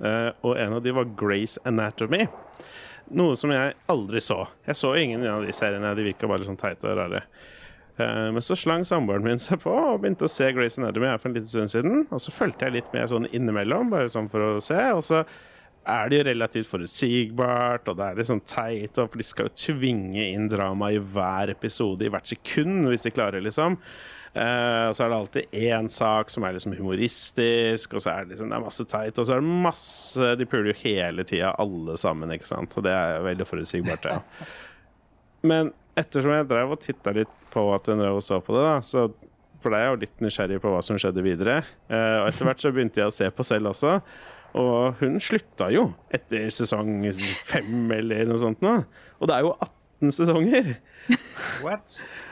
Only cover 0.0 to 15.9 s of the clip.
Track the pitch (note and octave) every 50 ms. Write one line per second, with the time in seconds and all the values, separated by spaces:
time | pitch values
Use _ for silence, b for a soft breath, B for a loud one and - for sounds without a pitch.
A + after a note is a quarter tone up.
0 | A2 G#2+ A2 A2+ A#2 A#2 - - - A#2+ B2 A#2+ A#2 G2+ A2+ A#2+ A#2+ B2+ B2+ C3
1 | A#2+ A#2 G#2 - G#2 G#2 G2+ G2+ A2 A2+ - - - B2+ A#2 A2 G#2+ G#2+ - -
2 | A2+ A2 E3 G3 A3 - - - - - B B B B B B B B B B
3 | B B - E3 F3+ D#3+ B2+ - - D3 C#3+ B2+ C3+ C#3+ - - _ - F3 C3
4 | G2+ G2 A2 A2+ - - G2+ F#2 F2+ - - _ - - D3 - - C3 C3+ E3+
5 | D#3+ B2 A2+ A#2 B2 A2+ G#2 G#2+ G#2 F#2+ - - A2+ G#2 G2+ G2+ G#2 G#2 G2+ G#2+
6 | G#2+ G2+ F#2 - A2+ G#2 G2+ G2 G2 G2 F#2+ - - G2 F2 - - G#2 G2+ F#2+
7 | F#2 F2 F#2+ F#2+ - _ B B B B B B B B B B B B B -
8 | A#2 A2+ A2+ A2 A2 A2 A2 A#2 A#2 - F#3 - - D#3+ E3 E3+ F#3 - F3+ E3
9 | B2+ G2+ G2 G2+ G#2 A#2 A#2+ A#2+ - - F#3 - - E3 F#3+ C4+ E4 C#4+ A3+ G3
10 | G3 G3+ F#3 - - D#3+ - - C3+ C3 C3 B2+ A#2+ A#2 - C3 B2+ G#2+ G2 A2
11 | B2 C3+ A#2+ A2 - B2+ A#2+ A#2+ G#2+ G#2+ A#2 A2+ G#2+ G#2 - A2+ B2+ F3 A#3+ D4+
12 | D#4 - F3+ C3+ - - - - A#3+ D#3+ - - C3 C3 B2 A#2+ A#2+ - - B2
13 | A#2+ A#2 A#2+ A#2 A#2 - - A#2+ B2+ A2+ G#2+ G#2 G2+ A2 C#3+ G#3 B3+ A#3+ G#3 D#3+
14 | B2+ A#2 - A2+ G#2+ G#2 - G#2+ G#2+ G#2+ G#2+ G#2 - - D#3 F#3 A#3+ C4+ A3 E3+
15 | D3 - D#3+ D#3+ D#3 B B B B B B B B B B _ - -